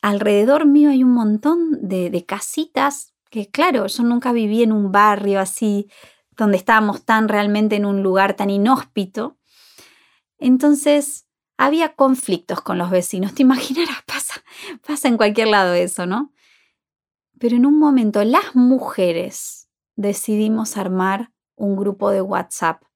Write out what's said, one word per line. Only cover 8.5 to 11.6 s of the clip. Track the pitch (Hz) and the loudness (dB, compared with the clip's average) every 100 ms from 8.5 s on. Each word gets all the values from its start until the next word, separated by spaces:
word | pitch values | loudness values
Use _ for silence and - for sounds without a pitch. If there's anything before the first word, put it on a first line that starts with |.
| 202 214 262 - - 190 214 247 - _ _ _ _ - _ _ _ _ _ | 0 2 0 -2 -8 -8 -8 -10 -12 _ _ _ _ -20 _ _ _ _ _
Entonces, | 254 254 294 285 294 294 285 - _ _ _ | 0 2 4 2 2 0 0 -10 _ _ _
había | - | -4